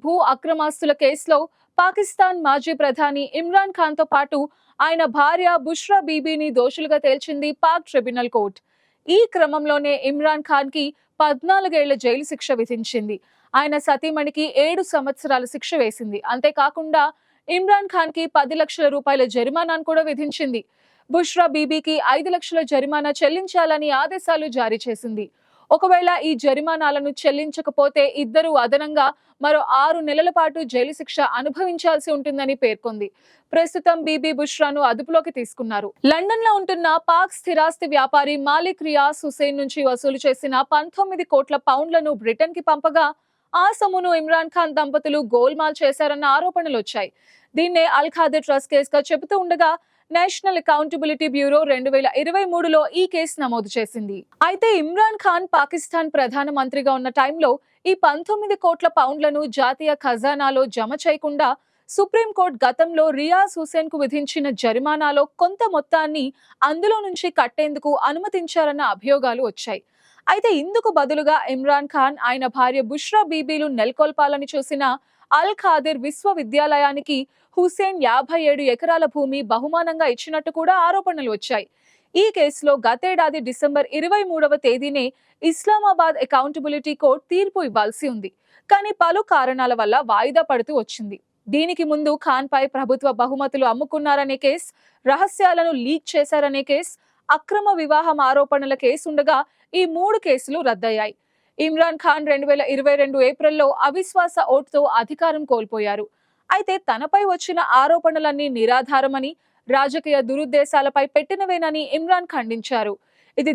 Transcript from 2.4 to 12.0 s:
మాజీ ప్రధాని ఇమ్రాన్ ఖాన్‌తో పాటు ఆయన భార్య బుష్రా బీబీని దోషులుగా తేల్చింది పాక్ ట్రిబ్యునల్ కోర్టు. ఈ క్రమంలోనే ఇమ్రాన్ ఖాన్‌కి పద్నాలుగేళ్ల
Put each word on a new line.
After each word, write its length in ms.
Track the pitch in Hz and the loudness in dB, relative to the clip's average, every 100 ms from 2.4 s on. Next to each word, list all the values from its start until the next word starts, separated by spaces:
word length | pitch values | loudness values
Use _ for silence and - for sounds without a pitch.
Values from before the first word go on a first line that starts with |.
| 302 | 0
మాజీ 260 | 277 262 302 | 0 0 0
ప్రధాని 420 | 294 254 285 285 277 294 | 0 0 -2 -2 -6 -6
ఇమ్రాన్ 340 | 339 381 392 370 | -2 0 0 0
ఖాన్‌తో 260 | 320 302 311 | -2 0 0
పాటు 240 | 285 285 294 294 _ _ - 302 | 0 0 -2 -4 _ _ -2 0
ఆయన 160 | 330 320 294 | 2 0 2
భార్య 300 | 285 339 359 339 269 | 2 4 2 2 0
బుష్రా 320 | 320 - 403 330 | -6 0 2 2
బీబీని 400 | 311 294 311 302 247 | -2 -2 -2 -2 0
దోషులుగా 380 | 294 277 311 294 | 0 -2 -2 0
తేల్చింది 460 | 294 269 302 285 294 302 | 2 0 -2 -6 -6 0
పాక్ 220 | 330 339 320 | 0 0 -2
ట్రిబ్యునల్ 420 | 285 240 247 240 233 | -2 -2 -4 -2 -2
కోర్టు. 240 | 202 190 _ _ _ _ - 370 | -2 -6 _ _ _ _ 0 2
ఈ 20 | 466 | 4
క్రమంలోనే 580 | 370 302 302 294 294 285 285 269 | 2 0 0 -2 -2 0 -2 -2
ఇమ్రాన్ 360 | 285 302 302 302 | 0 0 -2 0
ఖాన్‌కి 360 | 285 277 311 285 - _ - | -2 0 -4 -6 -8 _ 0
పద్నాలుగేళ్ల 720 | 302 277 339 381 381 320 285 277 | 0 0 0 2 2 0 0 0